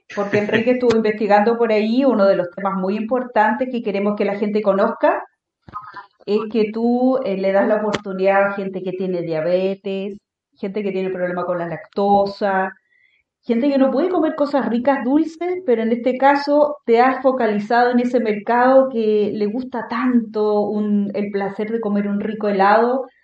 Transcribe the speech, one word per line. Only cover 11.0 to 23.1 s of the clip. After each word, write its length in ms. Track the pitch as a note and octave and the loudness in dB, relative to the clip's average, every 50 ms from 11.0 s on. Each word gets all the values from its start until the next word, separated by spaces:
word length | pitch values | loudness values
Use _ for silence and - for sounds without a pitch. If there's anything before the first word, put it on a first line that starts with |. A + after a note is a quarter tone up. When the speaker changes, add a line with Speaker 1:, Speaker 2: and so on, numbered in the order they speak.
| F#3+ F#3 | -4 -4
Speaker 1:
problema 340 | F#3 F3+ F3+ F3 F3+ F3+ F3 | -4 -4 -4 -4 -4 -4 -4
con 120 | F3+ F3 F3 | -4 -4 -4
la 80 | E3+ | -6
lactosa, 1040 | E3+ D#3+ - - - _ G3+ G3+ G3+ G3+ G3+ G3+ G3+ G3+ - G#3+ G3 F#3+ F#3+ F#3+ G3 - _ _ _ _ _ _ _ _ _ _ _ _ _ | -6 -8 -10 -12 -8 _ -2 0 2 2 2 2 0 -2 -4 -2 0 0 0 -2 -4 -6 _ _ _ _ _ _ _ _ _ _ _ _ _
gente 260 | _ - A#3 A#3 C4+ D4 | _ -2 -2 0 2 2
que 80 | C#4 C4+ | 2 2
no 120 | C4+ - | 2 2
puede 180 | A3 C4 F4 F#4 | 2 0 0 0
comer 240 | F4+ E4+ D#4 D#4 - | 0 0 0 -2 -2
cosas 340 | - D4 C#4 - C#4 A3 G#3 | -2 -2 -2 -2 -2 -2 -2
ricas, 340 | A3+ A#3+ B3 C#4+ C4+ - G#3+ | -2 0 0 0 0 0 0
dulces, 580 | A#3+ C#4 D4+ D#4+ D#4+ - - E4+ F4+ F#4 F#4 - | 0 2 2 0 0 -4 -6 -6 -6 -6 -4 0
pero 160 | - A#3+ A3+ | 0 0 0
en 100 | A3 A3 | 0 -2
este 240 | A#3+ A#3 - C4 B3 B3+ | -2 0 0 -2 0 2
caso 580 | C4+ C#4 C#4+ C#4+ - D4 C#4+ D4 D4 D4 - - _ | 2 2 2 2 0 2 4 4 4 2 0 -4 _
te 140 | - A#3 A#3 | 2 4 6
has 220 | B3 C4 C4 C4 | 6 4 2 2
focalizado 680 | - C4+ C4 B3+ A#3 G#3+ G#3 G#3 G#3 - A#3+ A#3+ B3 B3 | 0 0 2 2 0 0 0 -2 -2 0 2 2 4 4
en 100 | B3 A#3+ | 4 2
ese 200 | B3 B3 B3+ A#3+ | 2 2 0 0
mercado 680 | G#3+ G#3+ G#3 G#3 - A3 A#3 A#3+ B3 B3+ C4+ C4+ C4+ C4 | 0 0 -2 -2 -2 0 2 4 4 6 6 6 6 4
que 400 | A#3+ A3+ A3 G#3+ G#3+ G#3 G#3 - - | 0 0 0 2 2 2 2 0 0
le 120 | G#3+ G#3 | -2 -2
gusta 400 | G#3 G#3 C4 B3+ B3+ - A#3 G#3+ - | -2 -2 -4 -6 -8 -8 -10 -8 -6
tanto 720 | A#3 A#3 B3+ B3+ A#3+ A#3 A3+ G#3+ G#3+ G#3+ G#3+ G#3 G#3 G#3 | -4 -2 0 2 2 2 0 0 -2 -2 0 2 2 0
un, 500 | G3+ - G#3+ G#3 G#3 G#3 G#3 G3+ G3+ G3+ - | 0 0 -2 -2 0 0 0 0 0 -2 -2
el 160 | - G3+ G3+ | -4 -4 -4
placer 400 | G3+ G3 G3 F#3+ G3 - G#3+ G#3 | -4 -4 -4 -4 -4 -6 -4 -4
de 100 | A3+ A#3 | -4 -4
comer 260 | A3 G3+ G3+ G3+ G3+ G3+ | -2 -2 -2 0 0 -2
un 120 | G3+ G3+ | -2 -4
rico 280 | G3+ A3 G#3 G#3+ G#3 G#3 | -4 -4 -6 -4 -4 -2
helado 580 | G3+ F#3+ F#3+ G3+ G#3+ A3+ A#3 A#3+ B3 C4+ B3+ - | 0 2 4 4 4 4 4 2 0 -2 -4 -8